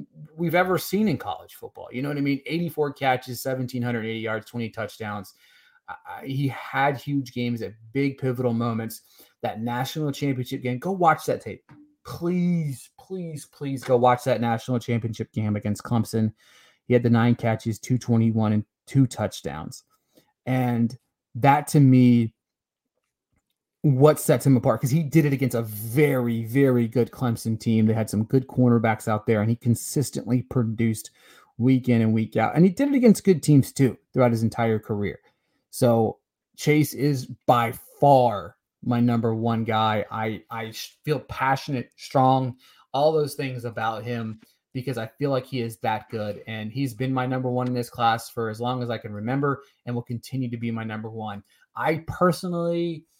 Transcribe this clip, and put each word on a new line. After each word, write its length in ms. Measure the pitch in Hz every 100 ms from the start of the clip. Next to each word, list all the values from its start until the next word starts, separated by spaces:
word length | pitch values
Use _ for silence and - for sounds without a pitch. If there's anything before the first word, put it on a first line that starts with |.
| - 151 151 160
we've 200 | 170 175
ever 220 | 185 170
seen 300 | - 196 214
in 100 | 127
college 360 | 101 - -
football. 340 | - - - -
You 100 | 120
know 80 | 143
what 80 | 147
I 40 |
mean? 200 | 139 139 -
Eighty-four 480 | 165 170 - 147
catches, 480 | - 135 127 - 120
seventeen 400 | 135 131 123 127
hundred 240 | 120 117 110
eighty 140 | 113
yards, 300 | 110 110 -
twenty 200 | 120 110
touchdowns. 640 | 117 104 - 107 104 - _ _ _ _ _ -
I, 80 | - -
I, 180 | 110 135
he 220 | 135 139
had 500 | - - 135 139 135
huge 360 | - 143 127
games 280 | 123 120 117
at 120 | 98 - -
big 260 | 139 139 135
pivotal 360 | 131 123 123
moments. 480 | 117 120 113 113 - _ _ - _
That 200 | 117 107
national 500 | 117 120 131 160 147
championship 500 | 139 143 127 123 127
game, 180 | 123 123
go 120 | 170
watch 340 | 196 165 156 -
that 160 | -
tape. 220 | 110 92 _ - - _ -
Please, 840 | 123 175 180 175 170 151 123 - _
please, 460 | - 190 165 151 -
please 380 | - 139 135
go 140 | - 123
watch 260 | 123 123
that 160 | 131 113
national 400 | 117 113 - 123
championship 520 | - 117 113 110 110
game 220 | - 107 104
against 280 | 107 104
Clemson. 480 | - 120 104 113 110 - _ _ _ _ -
He 80 |
had 100 | 123
the 60 | 120
nine 260 | 117 120 117
catches, 440 | 117 110 113 104
two 180 | - 127
twenty-one, 560 | - 113 113 110 107
and 120 | 107 - _ -
two 200 | 139 131
touchdowns. 760 | - 101 - - 76 - - _ _ _ _ _ _ -
And 520 | 131 127 117 117 127 _ _ _ 120
that, 320 | 139 147 147
to 100 | 151
me, 540 | 135 127 123 120 113 - _ _ _ _ _ _ _ _ _ _ _ _ _ _
what 360 | 156 127 151 147
sets 260 | - 131 139
him 120 | 127
apart, 220 | 131 113
'cause 120 | 123
he 100 | 156
did 240 | 143 160 147
it 80 |
against 220 | 135 127 120
a 80 |
very, 840 | 110 104 110 123 147 131 120 117 113
very 420 | 131 135 123 113
good 220 | 123 113
Clemson 500 | - 127 117 113 110
team. 280 | 117 110 110
They 80 | 110
had 160 | 110
some 140 | 104 107
good 220 | 135 131
cornerbacks 600 | - 123 117 113 107 -
out 180 | 107 -
there, 160 | 107
and 80 | 107
he 60 | 117
consistently 880 | 120 113 - 151 127 - 104 123
produced 640 | - 131 113 107 117 110 - _ _ - _ -
week 320 | 123 131 127
in 120 | 117
and 120 | 113
week 240 | 110 107 113
out. 180 | 110 151
And 80 |
he 60 | 190
did 200 | 180 285
it 60 | 277
against 280 | 240 -
good 180 | 202 160
teams, 300 | - 143 -
too, 260 | - 127 - _
throughout 160 | 127 123
his 140 | 113
entire 340 | 113 - 113 107
career. 420 | - 104 98 - _ _ _ _ _
So 480 | - 123 117 110 - _ _ _ -
Chase 360 | 151 151 143
is 320 | 110 143 131 127 123 -
by 260 | 123 113 - - -
far 560 | 143 135 123 101 80 - _ _
my 160 | 120 120
number 340 | 120 117 113
one 300 | 110 117 113
guy. 420 | 113 110 110 107 -
I, 320 | 110 110 101 -
I 200 | 113 113
sh-, 260 | - - _
feel 160 | 151 135
passionate, 720 | - - 135 131 - 127 - _
strong, 640 | - 135 131 131 131 - _ _ _
all 180 | 139 151
those 240 | 160 147 147
things 300 | 135 123 117
about 380 | 110 110 110
him 380 | 110 120 110 107 _ _ _
because 240 | 131 131 117
I 100 | 113
feel 240 | - 143
like 140 | 131 127
he 160 | 127
is 160 | 117 113
that 320 | 117 107 -
good. 340 | 110 104 101 -
And 260 | 110 107
he's 220 | 127 139
been 200 | 107 131
my 120 | 131 127
number 240 | 127 127
one 180 | 123 123
in 60 |
this 160 | 123 120
class 400 | - 120 117 -
for 200 | - 113
as 120 | 107
long 220 | 120 127
as 60 | 120
I 80 | 110
can 140 | 107
remember 520 | 104 110 139 143 135 - _ 120
and 100 | 120
will 60 |
continue 480 | - 117 - 131 123
to 60 | 117
be 140 | 117
my 120 | 113
number 260 | 110 110 110
one. 340 | 113 107 104 - _ _ 117
I 280 | 135 160 -
personally 960 | - 180 170 180 175 170 170 170 160 -